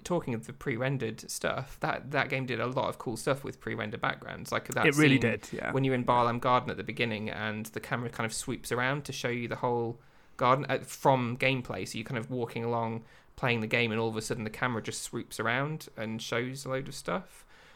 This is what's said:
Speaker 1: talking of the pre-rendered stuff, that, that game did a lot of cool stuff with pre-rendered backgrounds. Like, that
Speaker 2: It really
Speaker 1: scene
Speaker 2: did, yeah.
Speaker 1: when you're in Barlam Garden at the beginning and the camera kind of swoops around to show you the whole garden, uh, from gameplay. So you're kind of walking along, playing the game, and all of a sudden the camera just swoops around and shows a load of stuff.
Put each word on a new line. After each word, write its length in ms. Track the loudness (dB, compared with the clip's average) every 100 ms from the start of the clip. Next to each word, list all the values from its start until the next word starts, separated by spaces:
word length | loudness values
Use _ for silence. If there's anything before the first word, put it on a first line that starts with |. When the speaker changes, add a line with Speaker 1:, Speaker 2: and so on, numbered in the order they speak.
Speaker 1:
talking 300 | -4 -2 -2
of 120 | -4 -6
the 60 |
pre-rendered 760 | -8 -4 -2 0 0 -2 -6 -8
stuff, 480 | -4 -2 -2 -6 -6
that, 300 | -4 -4 -2
that 180 | -2 0
game 160 | -2 -2
did 140 | -2
a 80 | -2
lot 220 | 0 -2
of 80 | -2
cool 200 | -4 -2
stuff 260 | 0 -2
with 160 | -4 -8
pre-rendered 420 | -6 -4 -4 -2
backgrounds. 500 | -2 -2 -6 -10 -4
Like, 160 | -4 -2
that 160 | 2 4
Speaker 2:
It 100 | 8
really 200 | 8 8
Speaker 1:
scene 60 |
Speaker 2:
did, 280 | 6 0 -4
yeah. 200 | -6 0
Speaker 1:
when 120 | 2
you're 120 | 4 4
in 80 |
Barlam 360 | 4 6 6 4
Garden 300 | 4 4 4
at 60 | -4
the 60 |
beginning 460 | -4 0 0 0 -4
and 380 | -4 -4 -4 -6
the 120 | -8
camera 300 | -4 -4 -4
kind 160 | -2 -4
of 80 |
swoops 380 | -4 -4 -6 -2
around 340 | 0 0 0 -4
to 60 |
show 160 | -4 -2
you 180 | -2 -4
the 100 | -2
whole 420 | 0 0 -2 -6 -14 -20 -14 2
garden, 280 | 6 6 4
uh, 100 | -2
from 580 | -2 2 6 6 4 2
gameplay. 500 | 2 2 -2 -6 -6
So 100 | -6
you're 80 | -4
kind 120 | -4
of 120 | -4
walking 320 | -4 -4 -2
along, 400 | -2 0 -2 -4 -10 -20 -20 -2
playing 260 | 0 2
the 60 | 2
game, 240 | 2 4
and 80 | 2
all 100 | 0
of 80 | 0
a 40 |
sudden 220 | -2 -4
the 60 | -4
camera 300 | -2 -2 0
just 200 | -4 -6
swoops 360 | -6 -6 -6 -2
around 480 | 0 2 0 -4 -8 -8
and 220 | -6 -6
shows 440 | -2 0 0 -4 -4
a 40 |
load 180 | -4 -4
of 80 | -8
stuff. 480 | -4 -4 -4 -18 -20 -20 -20